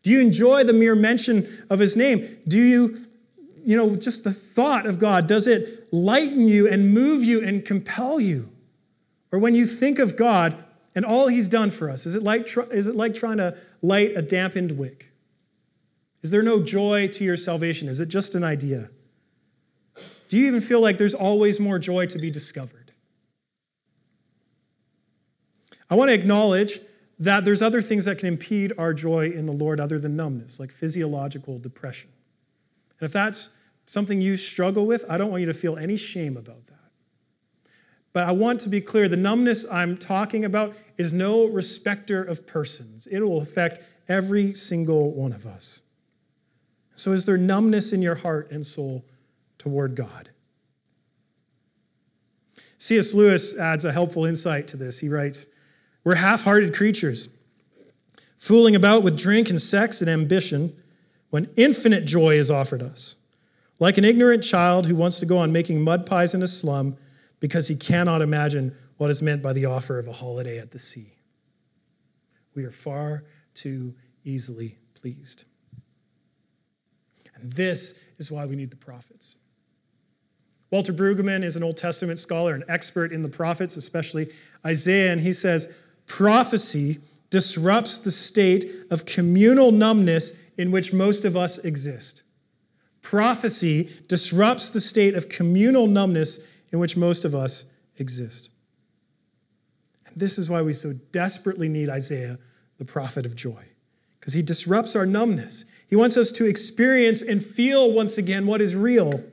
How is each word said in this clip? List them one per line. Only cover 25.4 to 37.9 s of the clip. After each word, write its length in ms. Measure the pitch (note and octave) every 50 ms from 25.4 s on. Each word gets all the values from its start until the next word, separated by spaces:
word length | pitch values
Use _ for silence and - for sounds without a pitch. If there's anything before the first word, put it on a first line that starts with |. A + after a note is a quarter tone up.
| _ _ _ _ _ _ _ _ _ _
I 60 | F3
want 140 | A3 C4 C#4
to 40 | A#3
acknowledge 680 | G3 F3 G3 G3+ G#3 A3 G#3 F#3 F#3 G#3+ G3+ - - - - _ _ _ _ _ -
that 240 | E3 F#3+ G3 G#3 F#3
there's 180 | G3+ G#3 F#3+
other 200 | A3 A3+ A3+ A#3+
things 240 | G#3+ A3 A3 G#3 F3
that 120 | G3+ F#3+
can 120 | - F#3+ F3+
impede 420 | E3+ - - - G#3+ G3+ G3 G3 G#3+
our 160 | - E3 E3 D#3+
joy 360 | D3 D#3 E3 E3 D#3+ D#3 E3
in 160 | F3 D#3+ D3+
the 60 | D#3
Lord 280 | C#3+ D3 D3+ D#3 D#3 D3+
other 200 | D3 D3 D#3 D3+
than 160 | D3 D3+ D3
numbness, 440 | D#3+ D#3+ D3 C3+ A#2+ A#2 - - -
like 120 | C3+ B2+
physiological 880 | - - E3 D#3+ D#3 F3 D#3+ D3+ D3 C#3 C#3 C#3+ D3 C#3 C3+ - C3 A#2+
depression. 500 | A#2+ B2+ - - - C3 A#2+ - - _ _ _ _ _ _ _ _ _ _ _ _ _ _ _ _ _ _ _
And 80 | D#3+
if 60 | D3 D3+
that's 360 | G3+ G3+ A3 G#3 - - - _ _ _ _ _ _ _
something 360 | - - G3+ G#3 G3 G3+ G3
you 160 | F#3 G3 G3
struggle 480 | F#3 - - - - F3+ F#3+ G3 G#3 G3+
with, 200 | A3 A#3 A3+ A#3+ -
I 80 | D#3+
don't 120 | F3 G3+ G#3+
want 120 | F#3+ F3+
you 60 | F3+
to 60 | E3 D#3+
feel 240 | D#3+ - E3+ D#3
any 200 | D#3 D#3 F3+ G#3+
shame 400 | G3+ - - - F3+ D#3+ C#3+ C3
about 280 | A#2+ A2 A2+ A#2 A#2+ _
that. 80 | _ _ _ _ _ _ _ _ _ _ _ _ _ _ _ _ _ _ _ _ _ _ _ _ _